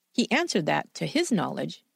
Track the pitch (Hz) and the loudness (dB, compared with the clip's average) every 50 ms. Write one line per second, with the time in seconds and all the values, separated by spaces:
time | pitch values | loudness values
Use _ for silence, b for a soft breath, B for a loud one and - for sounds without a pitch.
0 | _ _ - - 233 - - 302 349 330 - 202 151 156 151 147 - - - - | _ _ -4 -2 0 2 2 2 2 2 0 0 2 2 0 0 0 -4 -6 -6
1 | 165 151 - 302 349 - 240 170 131 131 135 131 - 160 - - _ _ _ | -4 -2 0 0 0 2 2 0 0 0 -2 -4 -6 -6 -8 -12 _ _ _